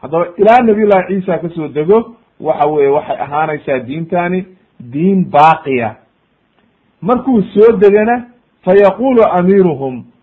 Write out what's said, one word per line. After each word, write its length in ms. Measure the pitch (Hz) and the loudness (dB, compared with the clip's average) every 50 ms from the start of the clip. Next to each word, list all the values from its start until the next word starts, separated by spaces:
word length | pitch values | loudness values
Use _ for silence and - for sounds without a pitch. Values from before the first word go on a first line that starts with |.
| - | -12
Haddaba 240 | 127 147 165 170 170 - | -6 -4 -4 -4 -4 -2
ilaa 260 | - 202 202 226 254 247 | 0 2 4 4 4 4
nabiyullahi 440 | 226 214 208 220 208 202 190 180 180 | 2 0 2 2 2 2 0 0 -2
Ciisa 300 | 190 202 185 196 180 160 | -6 -6 -4 -4 -6 -6
ka 100 | 160 170 | -6 -8
soo 200 | 165 170 156 147 | -8 -8 -10 -8
dego, 460 | 123 147 151 165 208 226 233 226 - _ _ _ _ _ | -6 -6 0 2 2 0 0 -4 -14 _ _ _ _ _
waxa 280 | - 151 160 - 147 147 | -4 -4 -2 0 0 0
weeye 220 | 151 151 139 139 | 0 0 2 2
waxay 260 | 139 147 147 - 139 120 | 2 0 -2 -4 -8 -8
ahaanaysaa 580 | 117 139 143 147 156 156 151 143 - - 139 131 | -8 -6 -4 -4 -4 -4 -6 -8 -6 -6 -6 -6
diintani 680 | 120 117 139 160 165 160 185 175 175 175 180 185 185 185 - _ _ _ _ _ 123 120 117 | -6 -8 -10 -10 -8 -6 -4 -4 -4 -4 -4 -6 -8 -10 -18 _ _ _ _ _ -20 -12 -8
diin 320 | 143 170 190 196 190 175 131 | -2 0 0 0 0 -2 0
baaqiya. 640 | - 147 151 160 160 156 - 147 135 123 117 107 110 _ _ _ _ _ _ _ _ _ _ _ _ _ _ _ _ _ _ _ _ _ | 2 4 4 4 4 2 -2 -6 -4 -4 -4 -6 -8 _ _ _ _ _ _ _ _ _ _ _ _ _ _ _ _ _ _ _ _ _
Markuu 420 | - 180 247 247 240 269 254 220 185 | -4 -2 -2 -2 0 0 0 0 0
soo 340 | - - 202 208 233 226 | -2 2 4 4 4 4
degana, 500 | 190 202 202 196 208 214 220 240 247 240 - _ _ _ _ _ _ _ | 4 4 4 4 4 2 0 -2 -4 -4 -12 _ _ _ _ _ _ _
fayaqulu 580 | 185 185 202 202 190 190 190 240 269 262 233 214 170 165 180 | 2 4 4 4 4 2 0 -2 0 2 2 2 2 2 0
amiiruhum 680 | 180 180 196 202 180 175 151 131 135 135 127 120 - - _ _ | 2 2 4 4 4 2 0 -4 -6 -8 -8 -10 -14 -18 _ _